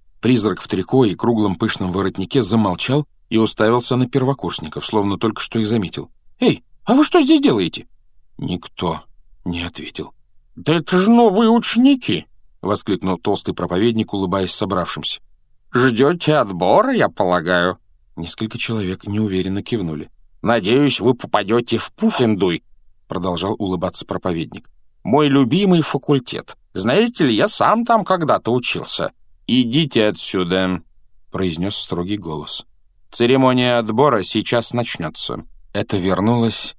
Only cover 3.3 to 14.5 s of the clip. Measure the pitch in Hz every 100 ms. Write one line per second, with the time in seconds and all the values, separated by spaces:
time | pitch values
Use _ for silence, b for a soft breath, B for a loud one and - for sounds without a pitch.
3.3 | 110 107 - 110 120 - 127 123 135 131
4.3 | 139 87 - 113 - - 110 101 95 113
5.3 | - - 113 107 117 90 - - _ -
6.3 | - 254 - - - - 262 302 359 269
7.3 | 311 277 113 85 - - - _ - _
8.3 | - - 90 - - 90 82 - - -
9.3 | - 87 85 85 78 69 - - - _
10.3 | - _ - - 165 151 180 202 233 233
11.3 | 190 226 233 - 226 262 269 - 85 -
12.3 | - - _ 95 104 - 95 95 87 104
13.3 | 95 - 87 87 90 117 110 107 98 95
14.3 | 98 92